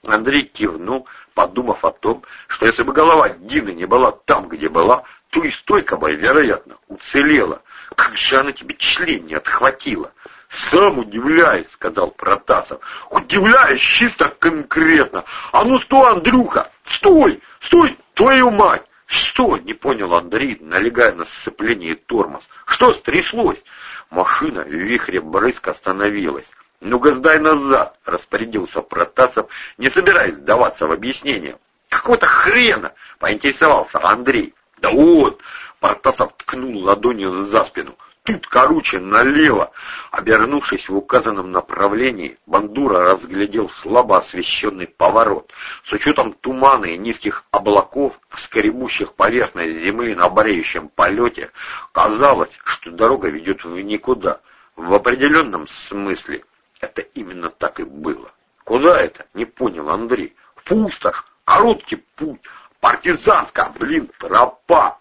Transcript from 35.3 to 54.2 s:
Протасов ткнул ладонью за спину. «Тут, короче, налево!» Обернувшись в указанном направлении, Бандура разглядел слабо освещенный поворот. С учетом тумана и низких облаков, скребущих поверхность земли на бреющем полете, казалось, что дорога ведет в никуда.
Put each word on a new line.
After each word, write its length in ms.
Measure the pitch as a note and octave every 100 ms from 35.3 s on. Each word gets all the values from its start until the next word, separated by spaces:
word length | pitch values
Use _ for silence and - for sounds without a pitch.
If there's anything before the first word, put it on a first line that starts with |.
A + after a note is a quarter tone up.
| - - - - _
Протасов 520 | G2 G#2 C3+ - - _
ткнул 460 | - C3 B2+ G#2
ладонью 640 | F#2+ G2+ A#2+ A2+ F#2+ F#2 G2+
за 180 | G#2+ -
спину. 300 | - - - - _
«Тут, 240 | - G#3 -
короче, 500 | B2 C#3 D#3+ - F#2+
налево!» 720 | F#2 G#2+ B2+ D3 D3+ G#2+ D2+ - - - -
Обернувшись 800 | - A2 A2 A#2 D3 - G2 -
в 80 | G2
указанном 560 | - B2+ A2+ G2+ F#2
направлении, 840 | F#2 - - G2 G#2 B2+ G#2+ D2 A#1+ -
Бандура 580 | - G#2+ A2 C#3 F#2
разглядел 680 | F2+ F#2+ E2+ F#2+ G2+ A2 F#2+
слабо 480 | - E2+ A#2+ A#2+ F#2
освещенный 720 | - F2+ E2+ - G#2+ F#2+ E2+
поворот. 640 | _ F2+ G#2+ A2+ E2 - - - -
С 80 | -
учетом 400 | - D3 D3 A#2
тумана 540 | - B2+ C3 C3+ B2+ F#2
и 120 | F2
низких 460 | A2 A2+ G#2+ - _
облаков, 640 | G2+ G#2 G2+ - C#3 C#3 - _
скребущих 800 | - - A2+ G#2+ A#2+ B2+ - G2+
поверхность 640 | - G2 B2 G#2+ F#2 E2 D#2+
земли 360 | F2+ A2 A#2+ F2+
на 120 | F2
бреющем 600 | F#2+ G#2+ F2+ D#2+ E2 D2+
полете, 640 | - F2 G2+ A#2+ - - - - - -
казалось, 640 | - G#2 G#2+ C#3+ A#2 - -
что 260 | - - E2+
дорога 380 | E2+ A2+ C3+ F#2
ведет 340 | D2+ E2+ F#2+
в 180 | E2+ F2+
никуда. 600 | G2+ G#2+ - A#2+